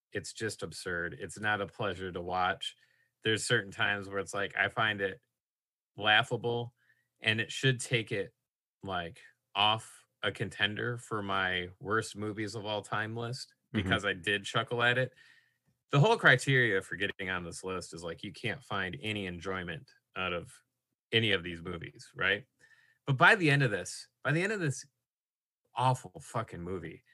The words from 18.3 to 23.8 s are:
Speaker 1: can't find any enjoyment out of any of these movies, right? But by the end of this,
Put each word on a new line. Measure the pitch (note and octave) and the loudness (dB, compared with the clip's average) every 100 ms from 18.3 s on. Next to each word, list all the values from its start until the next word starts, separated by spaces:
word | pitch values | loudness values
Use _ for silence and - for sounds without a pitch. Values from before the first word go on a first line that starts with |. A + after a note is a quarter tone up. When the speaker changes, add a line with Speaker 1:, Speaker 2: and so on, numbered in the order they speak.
Speaker 1:
can't | - A2 D#2 | -6 -6 -6
find | - G2+ F2+ - | -6 -4 -4 -4
any | G#2+ G#2 F#2 | -4 -4 -4
enjoyment | E2+ F#2+ F#2 F2 D#2 - _ _ F#2 | -6 -6 -6 -6 -8 -12 _ _ -4
out | F#2 | -2
of | E2+ - - _ _ _ _ _ | -4 -6 -16 _ _ _ _ _
any | A2+ A2 | 0 2
of | F#2+ | 2
these | F2 E2 | -2 -8
movies, | F2+ E2+ - A#2+ - | -8 -10 -10 -16 -14
right? | - F#2 G#2 - _ _ _ _ _ - | -2 0 0 -4 _ _ _ _ _ -2
But | C3 | 6
by | F3 | 8
the | G#3+ D3+ | 8 6
end | C#3+ | 4
of | B2+ | 4
this, | F#2+ | 0